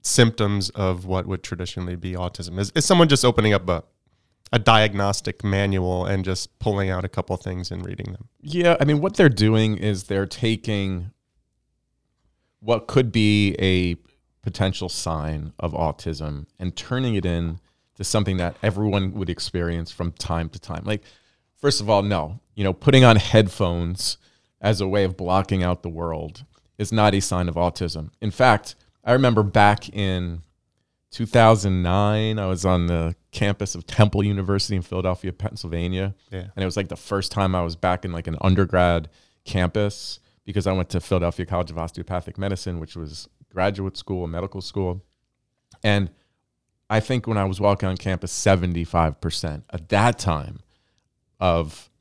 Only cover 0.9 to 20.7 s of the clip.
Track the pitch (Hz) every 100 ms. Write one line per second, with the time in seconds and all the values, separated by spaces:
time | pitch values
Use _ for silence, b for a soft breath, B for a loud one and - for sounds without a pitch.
0.9 | 90 92 92 92 92 - 87 90 - 90
1.9 | 90 90 90 90 - 82 90 101 - -
2.9 | 180 165 139 123 117 107 101 90 85 -
3.9 | _ _ _ _ _ - 120 107 110 107
4.9 | 101 101 101 - - 104 98 101 95 90
5.9 | 90 90 98 92 92 - _ 113 101 95
6.9 | 92 92 - - 90 - 90 90 90 92
7.9 | 92 - - - _ 147 170 170 165 143
8.9 | 147 185 - 165 104 107 110 110 104 104
9.9 | 98 - 98 98 - 117 110 - 104 95
10.9 | 92 87 _ _ _ _ _ _ _ _
11.9 | _ _ _ _ _ _ _ 107 113 -
12.9 | 131 123 113 104 104 101 - 95 92 90
13.9 | 87 _ _ _ _ - - 95 - 92
14.9 | - - 80 76 78 78 - 85 78 80
15.9 | 73 - 73 76 71 - _ 92 - -
16.9 | 127 131 104 90 85 85 85 _ _ _
17.9 | _ 98 113 101 92 87 - 104 98 107
18.9 | 101 95 98 92 82 - 90 87 85 82
19.9 | - 87 - - 85 82 - -